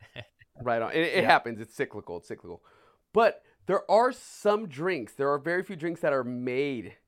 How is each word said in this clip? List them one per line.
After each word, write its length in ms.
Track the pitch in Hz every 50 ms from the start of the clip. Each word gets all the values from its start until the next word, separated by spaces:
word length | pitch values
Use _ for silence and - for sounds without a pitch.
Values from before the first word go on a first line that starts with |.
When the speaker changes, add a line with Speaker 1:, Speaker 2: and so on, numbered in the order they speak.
| - - -
Speaker 1:
<laughs> 100 | 120 - _ _ _ - _ _ -
Speaker 2:
Right 180 | 120 123 117 117
on. 120 | 113 -
And 80 | - 160
it, 140 | 170 156 143
it 80 | 185 -
Speaker 1:
Yeah. 60 | 180
Speaker 2:
happens. 300 | 165 - - 120 113 101
It's 140 | 113 - -
cyclical. 440 | - 135 - - 104 - - 87 87
It's 100 | - -
cyclical. 340 | 110 - - 87 87 - _ _ _ _ _ _ _ _ _ _
But 300 | - 214 233 202 - - _ _ _ _ -
there 240 | - 190 185 - -
are 220 | 190 220 247 262
some 560 | 247 - - - - - - 208 208 214 226 175
drinks, 440 | 127 135 165 190 180 139 110 - -
there 140 | - 139 139
are 100 | 143 139
very 240 | 131 170 175 185 190
few 100 | - 196
drinks 260 | 151 160 170 160 -
that 100 | 170 156
are 100 | 139 131
made 720 | 120 120 123 123 123 127 123 131 143 143 135 113 87 95 - _ _